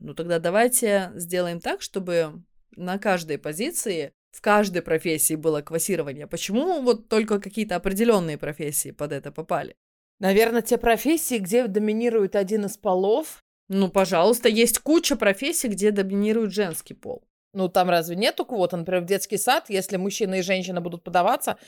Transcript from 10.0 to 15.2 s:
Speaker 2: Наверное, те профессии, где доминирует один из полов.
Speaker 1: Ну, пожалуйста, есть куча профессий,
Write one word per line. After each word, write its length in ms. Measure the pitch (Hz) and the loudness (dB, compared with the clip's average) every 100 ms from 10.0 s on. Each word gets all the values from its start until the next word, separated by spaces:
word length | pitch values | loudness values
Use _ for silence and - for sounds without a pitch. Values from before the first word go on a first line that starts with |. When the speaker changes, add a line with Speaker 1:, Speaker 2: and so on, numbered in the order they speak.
| _ - | _ -2
Speaker 2:
Наверное, 420 | 190 202 226 233 | 2 4 4 2
те 140 | 226 240 | 0 2
профессии, 640 | 233 226 262 330 - 233 | 4 2 2 0 0 -4
где 280 | 180 240 240 | 0 0 2
доминирует 680 | 202 214 214 240 226 190 202 | 0 0 0 0 2 2 0
один 300 | 190 214 196 | 0 -2 -4
из 100 | - | -4
полов. 640 | 208 185 190 262 320 - _ _ - | 0 2 2 2 -2 -14 _ _ -4
Speaker 1:
Ну, 200 | 196 190 | 0 2
пожалуйста, 600 | 196 190 170 185 214 240 | 2 2 4 4 4 2
есть 320 | 214 233 - | 4 4 2
куча 360 | 277 330 - | 2 2 4
профессий, 520 | 262 | 2